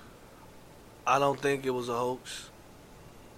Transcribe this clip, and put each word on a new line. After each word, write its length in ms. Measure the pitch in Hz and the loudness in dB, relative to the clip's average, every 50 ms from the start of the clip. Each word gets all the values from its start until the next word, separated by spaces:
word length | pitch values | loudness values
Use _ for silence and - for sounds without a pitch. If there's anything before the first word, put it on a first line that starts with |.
| - - - - - - - - - - - - - - - - - - - - - | -18 -18 -20 -20 -20 -20 -20 -20 -20 -20 -20 -20 -20 -20 -20 -20 -20 -20 -20 -6 0
I 120 | - 127 139 | 4 4 6
don't 200 | 143 143 135 131 | 6 4 2 2
think 280 | 143 143 139 135 135 | 2 0 0 0 0
it 40 | 131 | -2
was 200 | 127 123 120 123 | -2 -2 -2 -2
a 40 | 117 | -2
hoax. 540 | 117 123 123 127 123 - - - - - - - - - - - - - - - - - - - - - - - | 0 0 0 -2 -4 -6 -10 -12 -12 -12 -14 -18 -20 -20 -20 -20 -20 -20 -20 -20 -20 -20 -20 -20 -20 -20 -20 -20